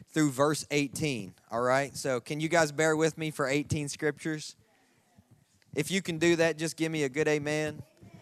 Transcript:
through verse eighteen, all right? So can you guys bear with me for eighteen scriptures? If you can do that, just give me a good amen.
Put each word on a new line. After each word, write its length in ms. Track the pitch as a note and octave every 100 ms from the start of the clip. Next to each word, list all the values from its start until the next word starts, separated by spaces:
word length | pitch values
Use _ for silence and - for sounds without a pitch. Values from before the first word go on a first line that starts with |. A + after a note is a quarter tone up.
| -
through 200 | D#3+ D3+
verse 340 | B2+ D3 D3 -
eighteen, 640 | D3 C#3 - D#3 A#2+ F#2+ - _
all 120 | A#2
right? 360 | B2 C3+ C#3 -
So 220 | C#3+ B2
can 220 | - D3+
you 80 | D#3
guys 240 | E3+ D#3
bear 240 | C#3+ D#3+ D#3
with 200 | D#3 E3
me 140 | D#3
for 160 | D3 C3
eighteen 420 | D3 B2 D#3+ C#3+
scriptures? 680 | - D3+ C#3+ E3 D3+ - - _ _ _ _ _ _ _ _ _ _ _
If 160 | C#3+ D3+
you 140 | F#3+
can 160 | F3+ D#3+
do 160 | E3+
that, 220 | E3 E3 D3+
just 200 | D#3+ -
give 140 | D#3+
me 140 | D#3+
a 40 | C#3
good 200 | C3+ D3+
amen. 560 | D3+ D3 D3+ D3+ D3+ - _ - -